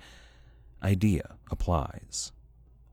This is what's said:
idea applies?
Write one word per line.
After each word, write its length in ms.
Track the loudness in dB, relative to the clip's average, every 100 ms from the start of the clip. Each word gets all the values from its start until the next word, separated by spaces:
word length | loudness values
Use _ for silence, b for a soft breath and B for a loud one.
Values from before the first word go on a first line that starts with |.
| b b b b b b b -4
idea 540 | 0 4 4 2 -2 -14 -10
applies? 840 | -2 0 0 0 -8 -12 -10 -10 -14 -20 -20 -20 -20 -20